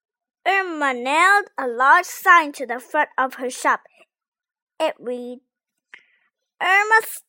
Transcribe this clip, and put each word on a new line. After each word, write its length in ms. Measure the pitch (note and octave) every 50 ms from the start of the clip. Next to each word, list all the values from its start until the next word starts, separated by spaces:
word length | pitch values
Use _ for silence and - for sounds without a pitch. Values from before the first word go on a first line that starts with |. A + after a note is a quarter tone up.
| _ _ _ _ _ _ _ _ -
Irma 460 | F4 G4 G4 F#4+ F4+ E4 D4+ C#4+ C4+ B3+
nailed 520 | A#3+ A#3+ C4 C#4+ D#4+ F4 F#4+ G4+ G#4 G4 - _
a 100 | - C4+
large 380 | B3 A#3 A#3 C4 C#4 D#4+ F4+ F4+
sign 460 | - - - - G4 F4 E4+ D#4 D4 D4
to 120 | - C4+
the 140 | A3 A#3+ B3+
front 300 | B3 - - D4+ D#4 - _
of 180 | - C4 C4 -
her 140 | - C4 B3
shop. 320 | B3+ - - D4 A#3+ - - _ _ _ _ _ _ _ _ _ _ _ _ _ _ _ _ _ _ -
It 160 | D#4+ D#4 - -
read, 420 | F#3+ A#3 B3 B3 B3 B3 B3 B3 _ _ _ _ _ _ _ _ _ _ - - _ _ _ _ _ _ _ _ _ _ _ -
"Irma's 640 | E4 F4+ F#4+ G4+ G#4 G#4+ A4 A4+ - - - - -